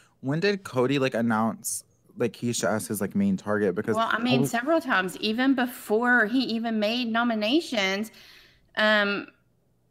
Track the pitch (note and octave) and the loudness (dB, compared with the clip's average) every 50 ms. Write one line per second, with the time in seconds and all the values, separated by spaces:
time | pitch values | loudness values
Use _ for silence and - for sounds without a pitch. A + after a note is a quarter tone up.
0 | _ _ _ _ - C3 C#3+ E3 F#3+ G3+ G3+ G3 G3 - B2+ B2+ B2 C3+ C#3+ C#3 | _ _ _ _ -4 -4 -2 0 0 0 0 -2 -6 -4 0 0 2 2 2 2
1 | C3 C3 B2+ A2+ A#2 A#2 A2 G#2+ A2+ A2 - - - - - - - _ _ _ | 2 0 0 0 0 2 2 2 2 0 -2 -4 -8 -10 -10 -10 -12 _ _ _
2 | _ _ - - B2 A2 - - A#2+ A#2 A#2 - - E2+ G#2+ G#2+ F#2 - G#2+ G2+ | _ _ -6 -2 -2 -2 -2 -4 -4 -4 -2 0 0 0 0 -2 -2 -4 -4 -4
3 | G#2 F#2+ - G2+ G2+ G2+ F#2+ F2+ - G#2 G#2 G#2 G#2 F#2+ F2 G#2+ G#2+ A2+ G#2+ A2 | -4 -2 0 2 2 2 2 0 -2 -2 0 2 2 2 0 0 -2 0 0 0
4 | - - G#2+ G#2+ A#2 B3+ B3 B3+ - - - A#3 B3 D4 E4 D#4+ C#4 C4 A3 F#3+ | 0 0 0 -2 0 2 2 2 2 0 -2 -2 0 0 0 0 0 0 0 0
5 | F#3+ F3+ - - - G#3+ A3 A#3+ C4 C4+ C4+ B3 A#3+ B3 - - - - G#3 A3 | 0 -2 -4 -4 -4 -2 0 2 2 2 2 2 0 -4 -6 -8 -4 0 0 2
6 | B3 B3 B3 A#3+ G#3+ G3+ A#3+ C4+ A#3+ E3+ A3+ A3+ A3+ A#3 A3+ G#3+ G#3 G#3+ A#3 B3 | 2 4 4 4 4 2 2 0 0 0 -2 -4 -2 -2 -2 0 0 0 0 -2
7 | B3 A3+ A3 A#3 A#3+ A#3+ A3+ G#3+ G#3 G#3+ C4+ E4+ E4+ - B3+ G#3 G3 F#3+ F#3+ G3 | -2 -2 -2 0 0 0 0 0 0 2 0 0 0 0 -2 -2 0 0 -2 -2
8 | A3 - - - - - - - - - _ _ _ _ - - G#3+ G#3+ G#3+ G#3 | -6 -8 -12 -20 -20 -20 -20 -20 -20 -20 _ _ _ _ -2 2 4 4 4 4
9 | G3+ G3+ G3+ - - - - _ _ _ _ _ _ _ _ _ _ _ | 2 0 -2 -4 -6 -10 -18 _ _ _ _ _ _ _ _ _ _ _